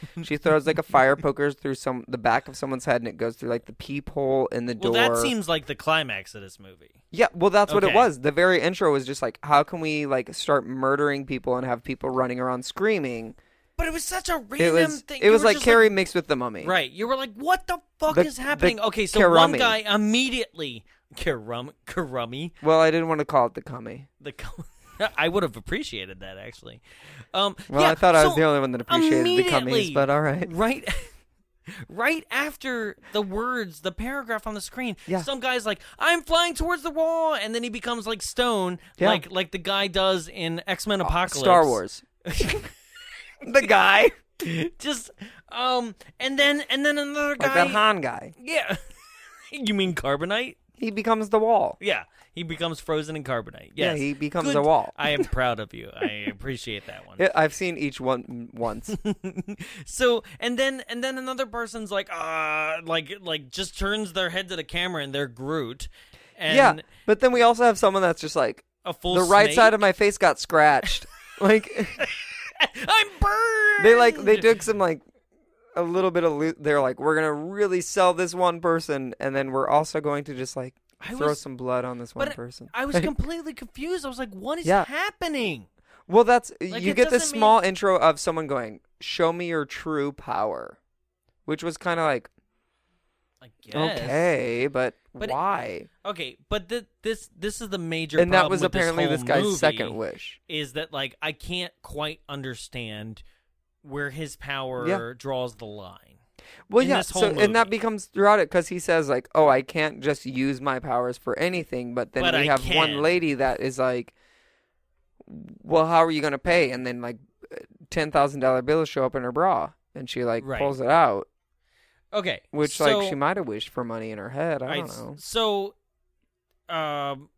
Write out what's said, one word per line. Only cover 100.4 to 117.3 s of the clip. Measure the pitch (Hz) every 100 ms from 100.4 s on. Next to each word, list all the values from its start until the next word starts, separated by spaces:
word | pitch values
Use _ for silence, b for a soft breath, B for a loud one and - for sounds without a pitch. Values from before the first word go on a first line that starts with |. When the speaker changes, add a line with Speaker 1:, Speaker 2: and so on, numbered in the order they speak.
| -
Speaker 1:
is | 151 143
that, | 139 160
like, | 143 135 -
I | 156
can't | 151 - 180 175 -
quite | - 151 151 160 -
understand | 139 131 120 - 131 113 107 107 110 - _ _ _ _ _
where | 147 139 143
his | 135 151 -
power | 139 139 131 127 123
Speaker 2:
Yeah. | 190 117 127
Speaker 1:
draws | 139 131 127 110
the |
line | 110 104 92 90 _ _ _ _ B B -
Speaker 2:
Well, | 214
Speaker 1:
in | 262
Speaker 2:
yeah, | 247
Speaker 1:
this | -
whole | 185
Speaker 2:
so, | 208
and | 156 208 226
that | 214
Speaker 1:
movie. | 220
Speaker 2:
becomes | 226 214 -
throughout | - 202 208
it, | 156
'cause | 180 170
he | 180
says, | - 165 143
like, | 131 -
"Oh, | 160 151
I | 131
can't | 135 165 156 113
just | 139 143 135
use | 127 135 131
my | 139 131
powers | 143 123 123 123
for | - 113
anything," | 175 180 156 123 123
but | 123 117
then | 135
Speaker 1:
But | 170
Speaker 2:
we | 160
Speaker 1:
I | 147
Speaker 2:
have | 135 -
one | 165 151
Speaker 1:
can. | 143
Speaker 2:
lady | 156 180 165
that | 135 131 -
is | 135 127
like, | 131 123 120 _ _ _ _ _ _ _ _ _ _ _ -
"Well, | 78 - - - 160 160
how | 165
are | 165
you | 156
gonna | 147 139
pay?" | 175 175 143
And | 127 127
then, | 120
like, | 120 117 -